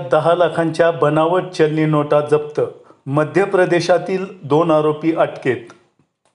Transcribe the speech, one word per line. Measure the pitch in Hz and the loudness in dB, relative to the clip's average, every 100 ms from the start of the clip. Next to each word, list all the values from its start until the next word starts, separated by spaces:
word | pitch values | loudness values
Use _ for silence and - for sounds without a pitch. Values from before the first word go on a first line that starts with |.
| 143 | 2
दहा | 160 156 175 | 0 2 2
लाखांच्या | 170 170 165 156 170 | 0 0 -2 0 0
बनावट | 165 147 156 160 185 147 | 2 0 2 2 0 -2
चलनी | - 156 151 156 | 0 0 2 0
नोटा | 151 147 151 | 0 2 0
जप्त. | 147 151 151 - 117 - - _ - | 2 0 0 -6 -6 -8 -20 _ -6
मध्य | 143 151 165 196 | -2 0 0 0
प्रदेशातील | 196 175 175 165 175 175 190 190 - | 0 2 0 2 0 0 -6 -6 -10
दोन | 139 147 170 | -2 0 2
आरोपी | 156 151 151 160 165 | 2 2 -2 -2 0
अटकेत. | 143 - 139 110 - - _ _ _ _ _ | 0 -2 -4 -4 -6 -20 _ _ _ _ _